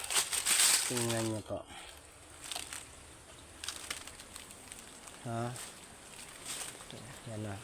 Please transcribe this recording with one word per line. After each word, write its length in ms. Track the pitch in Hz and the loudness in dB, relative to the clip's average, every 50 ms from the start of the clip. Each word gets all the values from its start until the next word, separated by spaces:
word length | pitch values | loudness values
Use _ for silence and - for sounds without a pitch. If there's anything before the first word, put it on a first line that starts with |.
| - - - - - - - - - - - - - - - - - - | 0 4 6 6 6 6 2 2 6 8 10 10 12 10 10 8 6 4
tingnan 340 | 127 120 117 117 117 113 110 110 | 4 4 6 6 6 4 4 4
niyo 120 | 107 104 - | 2 0 0
po. 120 | - 101 85 - - - - - - - - - - - - - - - - - - - - - - - - - - - - - - - - - - - - - - - - - - - - - - - - - - - - - - - - - - - - - - - - - - - - - - - - - 120 | -2 -4 -4 -4 -8 -10 -12 -12 -12 -14 -14 -16 -16 -18 -18 -18 -16 -14 -12 -8 -4 -4 -4 -4 -6 -8 -8 -10 -12 -14 -14 -16 -16 -16 -16 -16 -16 -16 -16 -16 -16 -12 -8 -6 -6 -6 -6 -6 -6 -6 -8 -8 -10 -12 -12 -14 -12 -12 -12 -12 -12 -14 -14 -14 -12 -12 -12 -12 -14 -14 -14 -14 -14 -14 -8 -4 -2
Ha? 240 | 117 117 120 120 123 - - - - - - - - - - - - - - - - - - - - - - - - - - - - 110 110 123 143 - - 117 | 0 0 0 0 -2 -4 -8 -8 -10 -14 -14 -14 -16 -16 -14 -14 -12 -12 -12 -12 -12 -10 -6 -6 -4 -4 -4 -6 -8 -10 -10 -10 -10 -10 -10 -10 -12 -10 -8 -6
Yan 120 | 110 107 107 | -4 -2 -2
na. 80 | 104 98 101 | -2 -4 -4